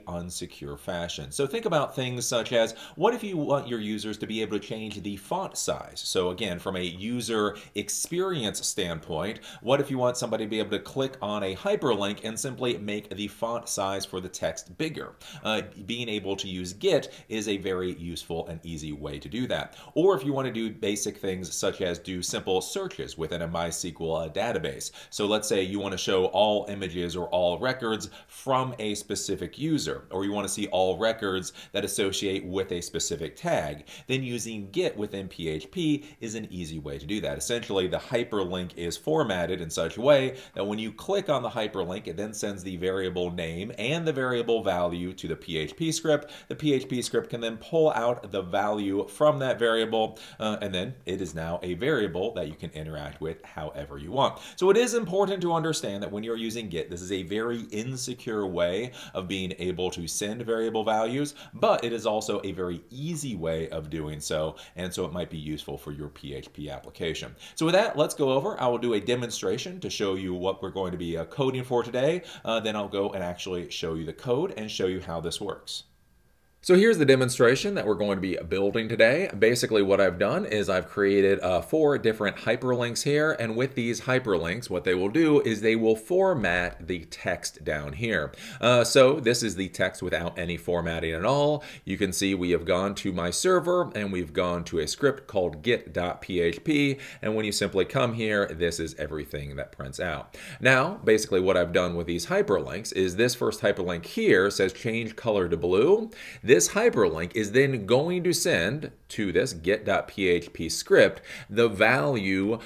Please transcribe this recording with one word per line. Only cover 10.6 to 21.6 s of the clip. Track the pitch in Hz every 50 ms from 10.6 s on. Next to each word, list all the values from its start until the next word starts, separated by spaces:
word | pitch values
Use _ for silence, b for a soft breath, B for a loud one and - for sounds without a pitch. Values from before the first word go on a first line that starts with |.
| 107 98
to | 104 95
click | - - - 135 135 135 - -
on | 110 104 104 104 98
a | 95 95
hyperlink | 92 - 202 208 - 165 131 110 101 101 98 104 - -
and | 110 113 -
simply | - 135 123 123 131 123 117 95
make | 104 101 104 107 104 - -
the | 98 104 98
font | - - 117 113 120 110 - -
size | - - 98 98 98 98 95
for | - - 92
the | 92 92
text | - - 90 82 82 - - - 90 -
bigger? | 160 160 - - - - - B B B B 147 B
Uh, | 107 110 101 90 - - - 98
being | 95 117 120 120 113
able | 107 104 92 98 98 95
to | - 95
use | 90 92 90 90 92
get | - - 196 165 135 - B B B B B
is | 107 110 101 110
a | 101 98
very | 92 95 92 90 92 90 82
useful | 80 85 85 82 80 - - 85 82 - -
and | 82 80 -
easy | 85 82 76 78 78 73
way | 69 73 73 71 71
to | - 73
do | 101 117 127
that. | - 87 78 - - B B B B B
Or | 147 170 196 190 143
if | 135
you | 143 139
want | 135 131 123
to |
do | 110 113 113 110
basic | - - 110 101 104 104 - 104 101 -
things | - 98 92 92 92 82 -
such | -